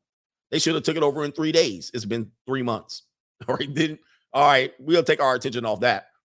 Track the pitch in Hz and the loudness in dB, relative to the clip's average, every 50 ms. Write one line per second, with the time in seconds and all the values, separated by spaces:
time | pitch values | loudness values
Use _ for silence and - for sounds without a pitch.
0 | _ _ _ _ _ _ _ _ _ _ 147 156 - 160 160 156 - - 156 165 | _ _ _ _ _ _ _ _ _ _ -2 0 0 0 0 0 0 -2 0 2
1 | 151 143 131 151 147 143 143 - 156 156 156 165 175 135 101 85 73 - - 123 | 2 0 0 0 -4 -6 -4 -4 -2 2 4 4 2 2 0 -6 -12 -10 -10 -8
2 | 110 104 113 117 113 113 _ _ _ - 131 131 127 120 113 104 - - - - | -6 -4 -4 -6 -6 -8 _ _ _ -6 -6 -4 -2 -2 -4 -4 -6 -12 -16 -18
3 | - _ _ _ _ _ _ _ - - 127 - 143 139 139 139 160 156 156 - | -18 _ _ _ _ _ _ _ -6 -6 -6 -4 -6 -6 -4 -2 -2 -2 -4 -8
4 | _ _ _ _ _ _ - 131 143 147 143 131 131 131 - - 131 147 165 175 | _ _ _ _ _ _ 0 4 4 6 6 4 2 0 -6 -10 -2 2 2 4
5 | 160 - 156 - 147 131 127 123 - 147 110 123 117 113 107 90 117 123 107 98 | 4 4 2 2 2 2 2 0 -2 -4 -6 -4 -4 -4 -2 0 2 2 2 0
6 | - _ _ _ _ | -2 _ _ _ _